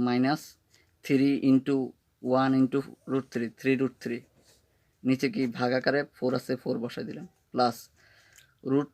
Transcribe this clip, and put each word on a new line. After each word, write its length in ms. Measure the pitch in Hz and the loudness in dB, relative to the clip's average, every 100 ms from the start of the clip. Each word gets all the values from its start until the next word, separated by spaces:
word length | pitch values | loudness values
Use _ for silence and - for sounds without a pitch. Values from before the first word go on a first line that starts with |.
| 123 | 0
minus 360 | 123 131 151 - - _ _ _ _ | 2 2 0 -6 -20 _ _ _ _
three 300 | - 135 139 139 135 | 0 2 4 2 4
into 240 | 131 143 135 127 - _ _ 123 127 | 4 4 0 -2 -10 _ _ 0 2
one 120 | 131 131 | 4 4
into 180 | 131 139 135 - - | 2 0 -4 -10 -6
root 160 | 131 131 | -6 -4
three, 160 | 123 113 - | -6 -6 -2
three 160 | 131 131 | 0 2
root 120 | 131 - | 0 -4
three। 160 | 120 120 - _ _ _ _ _ _ _ 127 | -8 -10 -12 _ _ _ _ _ _ _ -2
নিচে 180 | 131 135 | 0 0
কি 80 | 113 127 120 | -2 -4 -2
ভাগ 120 | 123 131 | -2 0
আকারে 220 | 123 143 143 - | 0 -2 -4 -4
ফোর 140 | 127 131 | -2 -2
আছে, 140 | - 127 | -4 -6
ফোর 140 | - 117 | -4 -6
বসাই 220 | 120 123 120 | -6 -8 -10
দিলাম, 180 | 151 180 _ _ | -12 -16 _ _
প্লাস 240 | 123 123 - - _ _ _ _ - _ _ 131 | 0 0 -2 -12 _ _ _ _ -20 _ _ -2
root 160 | 135 143 | 0 -2